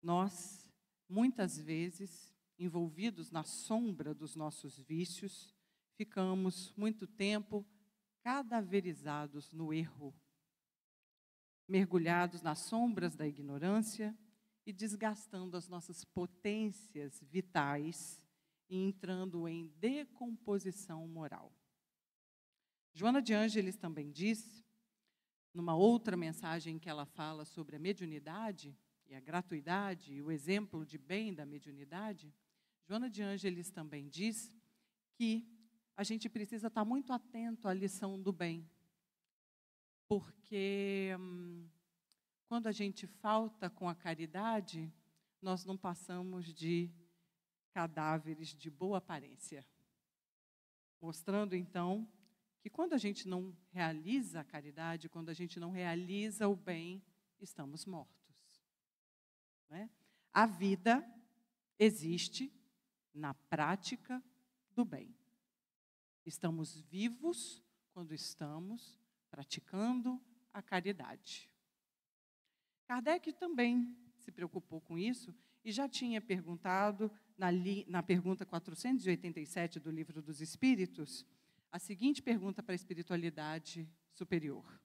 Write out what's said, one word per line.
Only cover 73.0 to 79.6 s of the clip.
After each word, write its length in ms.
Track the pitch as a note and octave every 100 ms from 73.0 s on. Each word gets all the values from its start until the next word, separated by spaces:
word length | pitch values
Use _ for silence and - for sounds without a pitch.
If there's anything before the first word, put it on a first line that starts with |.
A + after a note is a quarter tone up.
| B3 F4 E4
também 640 | - F4+ D4 A#3+ B3 A#3+ - - _
se 140 | -
preocupou 480 | E3+ F3 F#3 - D#3+
com 180 | - E3
isso 340 | G#3 B3 - - _ _
e 60 | A3
já 180 | G#3+ C#4
tinha 320 | - B3 A3
perguntado, 920 | G#3 F#3 E3 E3+ F#3 F#3 G#3 G3+ G#3+ G#3+ _ -
na 100 | F#3
li-, 360 | F3+ F3+ G3 -
na 140 | F3+
pergunta 420 | E3+ F3+ F3+ F#3+
quatrocentos 600 | F#3+ E3+ E3+ D#3+ B3 C4 F#3
e 40 |
oitenta 280 | F3 F3+ E3
e 80 | D3
sete 320 | -